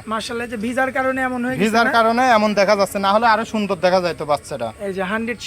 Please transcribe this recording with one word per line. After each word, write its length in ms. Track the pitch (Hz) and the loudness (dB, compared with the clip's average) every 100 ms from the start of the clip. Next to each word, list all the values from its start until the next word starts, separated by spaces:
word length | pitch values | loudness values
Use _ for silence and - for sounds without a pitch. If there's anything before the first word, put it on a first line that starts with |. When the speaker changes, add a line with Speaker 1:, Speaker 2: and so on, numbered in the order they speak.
| 156 | -4
Speaker 1:
মাশাআল্লাহ, 400 | 220 208 233 240 | -6 -6 -8 -8
যে 40 | 233 | -6
ভিজার 340 | 226 247 262 | -4 -2 -2
কারণে 280 | 269 262 262 | -2 -2 -2
এমন 180 | 262 247 247 | -2 -2 -4
হয়ে 100 | 254 | 0
গেছে 80 | 214 | 0
Speaker 2:
ভিজার 200 | 226 233 | 2 2
Speaker 1:
না? 60 | |
Speaker 2:
কারণে 320 | 226 226 233 262 220 | 4 2 4 4 4
এমন 120 | 214 202 | 4 2
দেখা 160 | 196 208 | 4 4
যাচ্ছে, 200 | 196 202 196 | 2 0 2
না 40 | |
হলে 140 | 208 233 | 4 4
আরো 180 | 214 220 | 2 0
সুন্দর 240 | 220 202 185 180 | -4 -2 0 2
দেখা 140 | 185 | 2
যাইতো 220 | 175 151 147 | 0 -4 -2
বাচ্চাটা। 380 | 147 - 143 117 - 202 | -2 -4 -8 -8 -6 -8
Speaker 1:
এই 80 | |
যে 100 | 190 185 | -6 -4
হান্ড্রেড 280 | 220 226 240 | -4 -4 -8